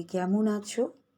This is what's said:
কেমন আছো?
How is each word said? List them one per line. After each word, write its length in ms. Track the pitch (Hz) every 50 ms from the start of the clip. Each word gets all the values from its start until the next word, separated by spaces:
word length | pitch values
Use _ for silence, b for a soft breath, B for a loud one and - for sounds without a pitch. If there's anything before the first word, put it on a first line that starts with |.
| 170 170
কেমন 360 | - 185 180 185 196 214 214
আছো? 360 | 214 208 208 202 - - 226 247 277 - _ _ _ _